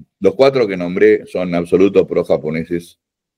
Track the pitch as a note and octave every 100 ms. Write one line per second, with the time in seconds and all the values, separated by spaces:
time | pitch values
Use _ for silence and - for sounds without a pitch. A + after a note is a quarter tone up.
0 | - - G2 F#2+ C3+ C3+ G#2+ F#2 F2 F#2
1 | G#2+ G#2+ - F#2+ F2+ F2 E2+ F2+ G2 F#2+
2 | E2+ E2+ E2+ E2 D2+ D#2+ E2 E2+ - _
3 | _ _ _